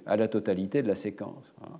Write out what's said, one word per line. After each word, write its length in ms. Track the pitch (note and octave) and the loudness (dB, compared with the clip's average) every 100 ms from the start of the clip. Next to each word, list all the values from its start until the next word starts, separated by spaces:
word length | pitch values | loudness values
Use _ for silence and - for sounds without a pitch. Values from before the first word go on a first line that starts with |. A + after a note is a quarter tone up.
| - | 0
à 100 | G#2+ | 2
la 100 | A2 | 4
totalité 560 | A2 G#2 F#2 F#2+ C#3+ | 2 2 0 2 0
de 60 | A#2 | 2
la 80 | F#2+ | 0
séquence, 560 | G#2+ G2 - - - - | -2 -6 -10 -10 -18 -18
hein. 60 | - - | -16 -16